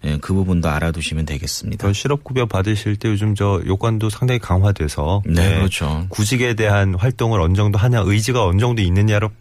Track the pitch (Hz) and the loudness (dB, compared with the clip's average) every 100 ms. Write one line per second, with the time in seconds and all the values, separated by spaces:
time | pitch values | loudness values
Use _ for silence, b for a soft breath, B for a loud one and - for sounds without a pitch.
0 | 73 76 - 95 92 87 80 76 85 82 | -4 -6 -2 0 2 0 0 -2 -2 -4
1 | 80 80 76 73 - - 104 104 98 101 | -4 -4 -4 -6 -6 -8 -8 -4 -2 -2
2 | - 143 - 127 117 92 95 104 - 104 | -2 -4 -2 -4 -2 -2 -2 -2 -2 -2
3 | 113 104 107 101 101 98 82 98 113 110 | -2 0 0 0 0 0 0 -2 0 0
4 | 110 - 127 123 - 90 101 98 76 - | -2 -2 -2 -2 0 2 2 2 -2 -2
5 | 76 101 101 82 90 80 95 - 71 78 | -2 0 0 2 2 2 0 0 -4 -4
6 | 95 92 104 127 123 110 107 101 98 87 | -4 -2 -2 0 0 0 2 2 2 2
7 | 117 131 117 110 82 95 104 104 120 120 | 0 0 0 2 2 2 2 2 2 2
8 | 92 104 110 123 98 98 120 117 92 92 | 2 2 2 2 2 2 2 2 2 2
9 | 107 104 107 - | 2 2 -2 -6